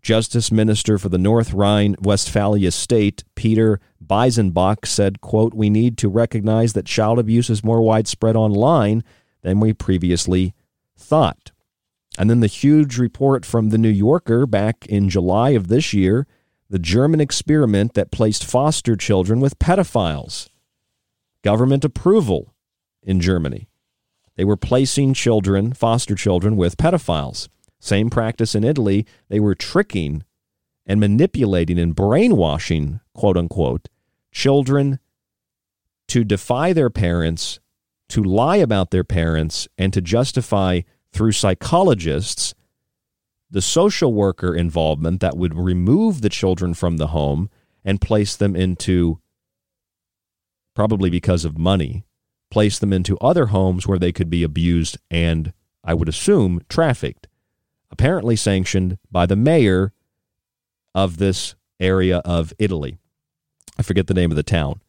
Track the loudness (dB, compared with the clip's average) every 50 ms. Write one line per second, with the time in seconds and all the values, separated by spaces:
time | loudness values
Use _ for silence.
0 | _ 0 0 0 0 0 -2 -4 -2 0 2 2 2 2 0 0 0 0 0 0
1 | 0 -2 -2 0 2 2 2 2 0 0 0 0 2 2 2 2 2 0 0 -2
2 | -2 0 0 0 -2 -2 -2 -2 0 2 2 2 2 0 -2 -2 -2 0 2 2
3 | 2 2 0 -4 -18 _ _ -4 -2 0 2 4 4 2 2 0 _ _ _ _
4 | -6 -4 0 2 2 2 2 2 0 0 2 2 2 0 0 -2 -4 -6 -2 0
5 | 0 -2 -2 -6 -8 -2 0 0 0 0 0 0 0 2 2 2 2 0 0 0
6 | -4 0 0 0 0 0 -2 -4 -2 0 0 2 0 0 0 -4 -6 -4 -2 -2
7 | 0 2 2 0 0 2 2 0 2 0 -2 -2 0 0 2 2 4 4 2 2
8 | 0 -2 -4 -2 0 0 2 2 2 2 2 2 2 4 4 2 2 2 0 -2
9 | -2 _ _ _ _ _ _ _ _ -2 0 2 2 2 0 -2 -2 -2 0 0
10 | 2 0 0 0 0 0 0 0 0 -2 -4 _ _ _ _ _ _ _ _ _
11 | -6 0 0 2 2 0 -2 _ _ -20 _ _ _ _ _ _ _ _ _ _
12 | _ _ _ -2 0 2 2 4 2 0 0 0 2 4 4 4 4 2 0 -2
13 | -4 -4 _ -2 0 0 0 0 -2 -2 -2 0 0 2 2 2 4 4 4 4
14 | 4 2 2 2 _ 0 0 2 2 0 0 0 0 -2 -4 _ -6 -4 0 0
15 | 0 2 2 0 0 2 2 2 2 2 2 0 0 0 0 0 0 0 0 0
16 | 2 2 2 0 -2 _ _ _ _ _ _ _ _ _ -6 -6 -2 0 2 2
17 | 2 2 2 2 0 0 -2 -8 -2 0 2 2 2 2 2 2 0 0 0 -2
18 | -4 -2 -2 0 0 0 0 -2 -6 -2 0 0 0 2 -2 -2 -2 -2 -2 -2
19 | 0 0 0 0 2 2 0 2 2 0 0 _ 0 2 2 2 0 0 0 -2
20 | -2 -2 -4 -6 -10 -12 -14 -14 -14 _ _ _ _ _ _ _ _ _ _ _
21 | _ _ _ _ _ _ _ _ _ 0 2 2 4 2 2 2 0 -2 -4 0
22 | 2 4 4 4 4 2 -2 -2 -4 -10 _ _ _ _ _ _ _ _ _ _
23 | _ -2 -2 0 2 0 0 0 -2 -4 -6 -8 -14 _ _ _ _ _ _ _
24 | _ _ _ _ _ _ _ -4 -2 -2 0 -2 -2 0 0 0 0 0 0 0
25 | 0 0 0 0 0 0 0 2 2 0 0 0 0 -2 -4 -2 -2 0 0 -2
26 | -2 -4 -6 -2 0 0 0 2 2 0 0 2 0 0 0 0 -2 0 0 -2
27 | -2 -2 -4 -4 -4 -6 -10 -12 -16 -16 _ _ _ _ _ _ -6 -2 -2 0
28 | 0 0 -2 -2 -2 -2 -2 -2 -4 -2 0 0 0 0 0 0 0 0 0 0
29 | -2 _ _ _ _ _ -2 0 0 0 0 -2 -6 -2 -2 -2 -2 _ -4 -6
30 | -4 -4 -6 -8 -10 _ _ _ _ _ _ _ _ _ _ _ _ -2 0 2
31 | 4 4 4 4 2 2 _ 0 0 0 2 0 0 0 0 0 0 0 0 0
32 | 0 2 4 4 4 4 4 2 2 0 0 -4 -4 -4 -2 -2 -2 -4 -6 -8
33 | _ _ _ -2 0 2 2 2 0 -2 -2 -2 -2 -2 -2 -4 _ -12 _ _
34 | _ _ _ _ _ _ _ -2 0 2 2 2 2 2 0 0 0 0 -2 -6
35 | _ _ _ _ _ _ _ _ _ _ _ _ _ _ _ _ _ _ _ _
36 | _ -2 0 0 0 0 -2 -4 -2 -4 -4 -2 0 0 2 2 2 0 0 0
37 | 0 0 0 0 0 -2 -2 -4 -8 -10 -10 -14 _ _ _ _ _ _ _ _
38 | _ _ -2 -2 0 2 2 2 2 2 2 2 2 2 2 -2 -2 0 -2 -2
39 | -2 -2 -2 -2 0 0 0 0 -2 -2 -4 -8 -10 -12 _ -4 -2 0 0 -2
40 | -2 0 0 0 0 0 -2 -4 -4 -2 -2 0 0 0 0 -2 -4 _ _ _
41 | _ _ _ -2 0 0 0 2 0 0 0 -2 -4 -2 0 2 4 2 2 0
42 | 0 -4 -4 -4 -4 -6 -6 -8 -8 -10 -10 _ _ _ _ _ _ _ _ _
43 | _ _ _ _ _ _ _ _ _ _ -4 -4 -2 0 0 2 2 2 2 0
44 | 0 0 2 2 0 0 0 -2 -4 -2 -2 0 -2 -2 0 0 0 0 0 -2
45 | -2 -2 -2 -2 -2 -4 -2 -2 -4 -4 -4 -2 -2 -2 0 0 2 2 2 2
46 | 2 0 -2 -2 -4 -4 -4 0 0 0 0 0 -2 -4 -4 -2 -2 -2 -2 -2
47 | -4 -2 -2 -2 -2 0 -2 -2 -4 -6 _ _ _ _ _ _ _ -4 -4 -2
48 | -2 0 0 0 0 -2 -2 -2 -2 -2 0 0 0 -2 -2 -4 -2 0 0 2
49 | 2 0 -2 -4 _ _ _ _ _ _ _ _ _ _ _ _ _ _ _ _
50 | _ _ _ _ _ _ _ _ _ _ _ _ _ _ _ -2 0 0 0 0
51 | 0 0 0 0 0 0 0 0 0 -4 -4 -2 0 0 2 0 0 -4 -6 -10
52 | -10 _ _ _ _ _ _ _ _ _ 0 0 2 2 0 -2 -2 0 0 0
53 | 0 0 -2 0 2 0 2 2 0 0 0 0 0 0 0 -2 -2 -2 -2 0
54 | 0 -2 -2 -2 -4 -2 -2 -2 -2 -2 -2 0 0 2 2 0 0 -2 -6 -14
55 | _ _ -2 0 0 0 0 -2 -4 -6 -10 _ _ _ _ _ _ -4 -2 -2
56 | -2 -4 -4 -4 0 2 2 2 2 0 -2 -4 -6 _ -2 -2 0 0 -2 -4
57 | -6 -10 -10 _ -20 -20 _ _ _ _ _ _ _ _ _ _ _ _ -4 -2
58 | 0 0 0 0 0 0 -2 0 0 0 0 0 -2 0 -2 -2 -2 -2 -4 -8
59 | _ _ -2 0 2 2 2 2 2 2 4 4 4 4 2 2 0 -2 _ _
60 | _ _ _ _ _ _ _ _ _ _ _ _ _ _ _ _ _ _ _ -2
61 | -2 -2 -2 -2 0 0 0 -2 -6 -12 -14 _ _ _ _ _ -2 0 0 2
62 | 2 0 0 -2 -2 -2 -2 -2 -2 -4 -6 _ -4 -2 -2 -4 -8 -10 -12 -16
63 | _ _ _ _ _ _ _ _ _ _ _ _ _ -20 _ -8 -4 -2 0 0
64 | 0 0 0 0 2 0 0 -2 -2 0 0 -2 -2 -2 -6 -10 _